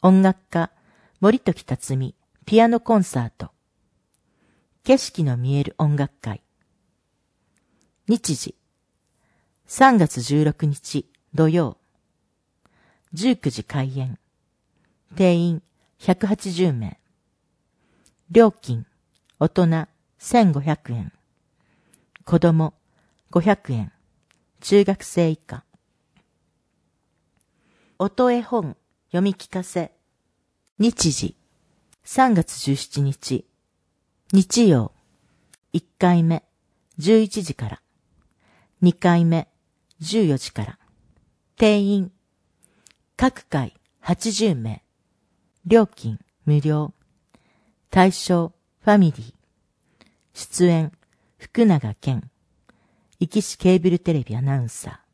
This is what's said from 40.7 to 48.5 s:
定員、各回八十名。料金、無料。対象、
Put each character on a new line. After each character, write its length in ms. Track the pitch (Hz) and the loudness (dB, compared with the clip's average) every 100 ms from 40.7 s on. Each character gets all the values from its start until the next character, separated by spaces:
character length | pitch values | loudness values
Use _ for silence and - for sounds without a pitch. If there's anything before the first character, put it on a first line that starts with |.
| - _ _ _ _ _ _ _ _ | -12 _ _ _ _ _ _ _ _
定 240 | 220 208 | 2 2
員、 300 | 196 202 185 _ _ _ _ _ _ _ _ _ _ - | 2 -2 -4 _ _ _ _ _ _ _ _ _ _ -4
各 300 | 254 - - | -4 -4 -8
回 280 | 156 123 _ _ _ | -6 -6 _ _ _
八 320 | - 180 226 | -6 -4 -4
十 240 | 190 214 143 | -2 -2 -2
名。 260 | 110 107 _ _ _ _ _ _ _ _ | -6 -10 _ _ _ _ _ _ _ _
料 220 | 175 226 214 | 2 4 4
金、 320 | - 117 110 _ _ | -4 -10 -10 _ _
無 160 | - 147 | 0 0
料。 320 | 147 151 151 - _ _ _ _ _ _ _ _ _ | 2 -2 -4 -10 _ _ _ _ _ _ _ _ _
対 220 | - 185 | 4 4
象、 420 | 180 - 180 165 | 2 -2 -2 -2